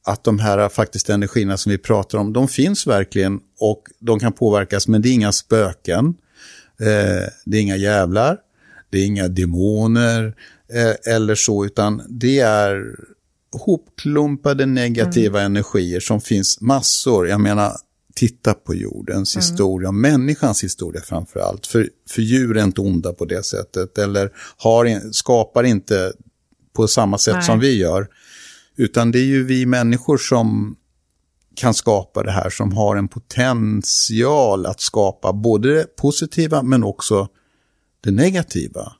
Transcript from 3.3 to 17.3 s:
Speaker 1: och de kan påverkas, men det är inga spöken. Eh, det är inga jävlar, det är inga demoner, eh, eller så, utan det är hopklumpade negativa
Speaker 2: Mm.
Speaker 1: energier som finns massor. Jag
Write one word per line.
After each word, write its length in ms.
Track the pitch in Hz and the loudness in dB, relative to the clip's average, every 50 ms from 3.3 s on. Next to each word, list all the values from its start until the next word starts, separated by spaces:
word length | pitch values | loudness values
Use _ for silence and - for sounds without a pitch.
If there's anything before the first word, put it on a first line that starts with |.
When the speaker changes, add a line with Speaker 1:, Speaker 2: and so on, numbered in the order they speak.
| 101 98 _ _ _ - | -2 -6 _ _ _ -2
Speaker 1:
och 240 | 110 107 107 - _ - _ _ | -2 -2 -2 -2 _ -20 _ _
de 200 | 110 117 113 104 | -2 0 0 2
kan 140 | 123 117 98 | 0 -2 0
påverkas, 540 | - 127 110 101 101 98 - - 98 - | 0 2 2 2 2 0 0 -2 -2 2
men 140 | - 110 107 | 2 2 4
det 80 | 104 127 | 4 4
är 40 | 131 | 2
inga 180 | 120 107 104 | 2 2 2
spöken. 760 | 98 - - _ 113 110 104 92 85 _ _ - 85 98 123 165 170 _ _ _ _ _ - - - - _ _ _ - | -2 -2 -2 _ 2 2 2 0 -4 _ _ -2 0 0 0 0 -2 _ _ _ _ _ -20 -20 -20 -20 _ _ _ -2
Eh, 480 | 113 107 107 104 101 98 95 92 92 - - - _ | 0 2 2 2 2 0 0 -2 -4 -8 -10 -12 _
det 120 | - 101 | -2 0
är 40 | 107 | 0
inga 140 | 104 101 98 | 0 0 0
jävlar, 640 | 95 98 101 107 101 92 87 92 107 120 147 185 - _ _ _ _ _ _ - - _ _ | -2 0 0 2 2 2 2 2 2 2 0 0 -4 _ _ _ _ _ _ -20 -20 _ _
det 80 | - | -2
är 80 | 95 98 | 0 0
inga 220 | 101 104 98 92 | 0 0 0 -2
demoner, 1080 | 90 90 92 92 87 85 87 95 104 107 107 110 110 113 117 120 117 117 113 110 110 110 _ - - _ _ _ _ 117 | -2 0 0 -2 0 0 0 0 0 2 2 2 2 2 2 2 2 0 0 -2 -4 -8 _ -20 -20 _ _ _ _ -2
eh, 400 | 120 117 113 107 - - 113 117 | 0 0 0 0 -2 -2 0 0
eller 220 | 113 110 107 107 | 2 2 2 0
så, 300 | - - - 107 101 101 | 0 0 0 0 0 -2
utan 360 | 101 - - 104 104 107 - - 98 | -2 -2 0 0 0 -2 -4 -8 -14
det 300 | 120 123 120 123 135 139 | -8 -2 0 2 4 4
är 560 | 123 107 107 104 104 101 98 98 101 110 - - - _ - _ _ _ _ _ _ _ | 4 4 4 4 2 2 0 -2 -6 -10 -14 -18 -20 _ -20 _ _ _ _ _ _ _
hopklumpade 1120 | - 117 - 214 180 160 _ _ _ - - 151 147 147 147 147 143 139 - 147 139 139 143 | -14 -6 0 0 0 0 _ _ _ -6 -4 -2 0 0 0 0 -2 -2 0 0 0 2 2
negativa 760 | 135 131 127 120 120 117 117 110 180 175 120 110 104 98 104 | 0 2 0 0 0 0 0 0 2 2 2 2 2 2 0
Speaker 2:
Mm. 120 | 101 98 | 0 0
Speaker 1:
energier 480 | 98 101 104 - - 98 90 87 90 90 | 0 0 -2 0 0 -2 0 0 -4 -6
som 220 | - - 107 104 | -2 -2 -2 -2
finns 400 | - - 113 101 95 - - - | 0 -2 -2 0 0 -2 -4 -2
massor. 680 | 104 123 139 131 113 - - - - 135 120 98 90 | 0 0 0 2 0 0 -2 0 0 2 2 2 2
Jag 140 | 85 | 2